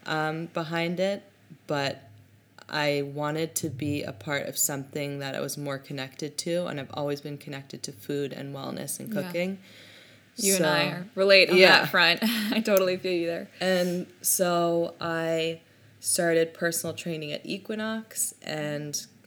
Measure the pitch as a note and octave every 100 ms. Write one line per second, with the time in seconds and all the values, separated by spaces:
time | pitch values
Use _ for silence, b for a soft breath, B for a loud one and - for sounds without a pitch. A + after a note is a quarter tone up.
0 | - D#3 D#3 D#3+ E3 - D#3+ E3+ E3+ F3
1 | F#3+ G3+ - _ _ D3+ - D3 C#3 -
2 | - - - - _ - - D3+ D3 C#3+
3 | C#3+ C#3+ D3 D#3 D#3+ - E3 C3 D3 D3
4 | - - - C#3+ - - - C#3+ C3+ D#3
5 | C#3+ C#3+ C#3 - C#3 C#3+ C#3+ C#3 C#3 C#3
6 | C3 - D3+ C#3+ F3 E3+ F3 D3 C3+ -
7 | D3 C#3+ D3 C#3+ - C#3 C#3 B2+ - C#3
8 | - C#3+ C#3 - C#3 C#3 C3+ - - -
9 | - G#3 F#3 F3 F#3 G3 B B B B
10 | B B B - G3+ F#3+ F3 F3 F3 F3
11 | F3+ - G3 G3 F3+ F3+ F#3 F3 D3 F#3+
12 | E3+ E3+ A3 A3+ G#3 A3+ A3 G3 F#3 F3+
13 | F#3 F3 E3+ E3+ G3+ - F#3 F#3 F3+ F3
14 | F3 - - - F3+ F3 E3+ E3+ E3+ -
15 | E3 E3 E3 E3 E3 E3 b b b b
16 | - - E3+ E3 E3 - E3+ E3 E3+ D#3
17 | F3 D#3+ D3 - - G3+ - G#3+ A3 A3
18 | A3 - - - - D3+ D3+ D3 D3 C#3+
19 | - -